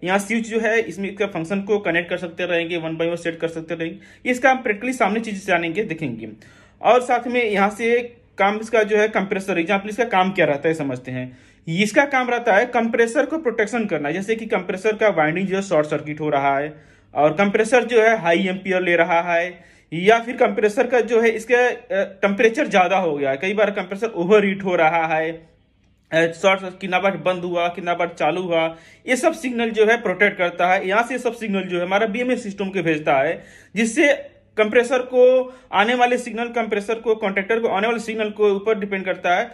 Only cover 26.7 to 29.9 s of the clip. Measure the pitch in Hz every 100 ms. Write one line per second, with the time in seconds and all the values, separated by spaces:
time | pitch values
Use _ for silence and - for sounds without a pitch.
26.7 | 180 190 180 196 175 165 185 175 175 175
27.7 | 175 175 175 170 - 156 170 185 165 160
28.7 | 165 - - - 247 330 320 262 233 233
29.7 | 214 214